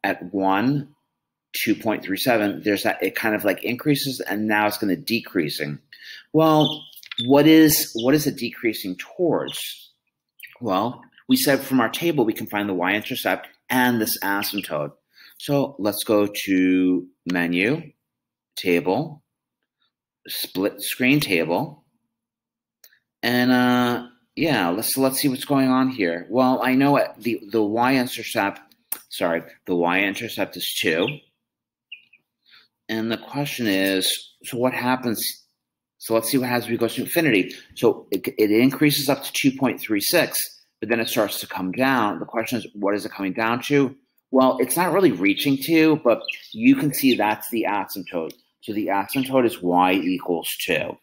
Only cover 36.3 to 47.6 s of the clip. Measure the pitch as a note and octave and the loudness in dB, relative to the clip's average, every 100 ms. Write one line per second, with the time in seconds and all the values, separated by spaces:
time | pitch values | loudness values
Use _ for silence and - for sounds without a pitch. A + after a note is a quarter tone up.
36.3 | C3+ B2 A#2+ A2+ A2+ A2+ - A2+ E3+ D#3 | -2 0 -2 -2 -2 -2 -4 -2 0 2
37.3 | G#2 F2+ - - - A#2 - - F#2+ - | 2 0 -8 -18 0 2 2 -4 -6 -4
38.3 | - G#2+ G#2+ C3 C#3 D3+ D3 C3+ C3+ - | 0 4 6 4 4 2 2 -2 -2 -4
39.3 | - C#3 C3 B2+ - - G#2 - F3 C#3 | 0 0 0 -4 -4 -4 -2 2 0 0
40.3 | - - - _ _ G#2+ A2+ A2 - G2+ | -4 -8 -12 _ _ -2 -2 0 0 0
41.3 | - - - F#2 F#2 C3 B2+ G#2+ E2 - | -2 -8 -6 -6 0 0 2 0 -2 -6
42.3 | - A2+ A#2+ - G#2 G2 G2+ G2+ - F#2+ | -6 -4 -6 -8 -4 -2 -2 -6 -6 -6
43.3 | F2+ A2+ A#2+ - C#3+ C3 - _ _ _ | -2 -2 -2 0 2 2 -4 _ _ _
44.3 | C3 C3 - C3 E3 F3+ E3+ F3+ F#2 G2 | 2 2 2 -2 0 2 4 2 4 0
45.3 | G2 C#3+ C3+ D3 E3 D#3 D3 B2 A2 - | 2 0 -2 2 4 4 4 2 0 -2
46.3 | - - A2 A#2+ C#3 D3+ - C3+ G#2+ G#2 | -14 -14 2 4 4 2 2 2 2 0
47.3 | A2 - A#2 | -2 -4 -4